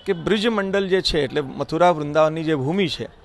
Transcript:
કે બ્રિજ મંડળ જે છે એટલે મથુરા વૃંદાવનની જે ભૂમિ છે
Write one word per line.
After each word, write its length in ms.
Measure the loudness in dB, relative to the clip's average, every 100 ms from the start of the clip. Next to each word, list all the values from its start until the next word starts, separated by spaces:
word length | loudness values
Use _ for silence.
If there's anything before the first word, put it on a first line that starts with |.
| -4
કે 60 |
બ્રિજ 340 | -4 0 0 2
મંડળ 360 | 0 0 -2
જે 180 | 0 0
છે 200 | 0 -2
એટલે 200 | -2 -2
મથુરા 500 | -6 -6 -6 2 4
વૃંદાવનની 540 | 4 0 2 2 2
જે 100 | -2
ભૂમિ 340 | -2 0 0 -2
છે 200 | -2 -10 -12